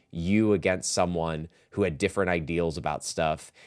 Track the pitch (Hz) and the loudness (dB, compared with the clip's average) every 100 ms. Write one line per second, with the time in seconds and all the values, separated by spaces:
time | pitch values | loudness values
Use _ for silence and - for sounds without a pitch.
0 | _ 85 85 104 107 98 92 92 - - | _ -6 2 4 4 4 2 0 -2 0
1 | 87 85 82 78 80 _ _ - 92 73 | 0 0 -2 -4 -8 _ _ -2 -2 0
2 | 95 - 90 87 78 85 82 78 78 71 | -2 0 0 0 0 0 0 -2 -4 -4
3 | - - 80 76 - _ | -6 -2 -2 -2 -8 _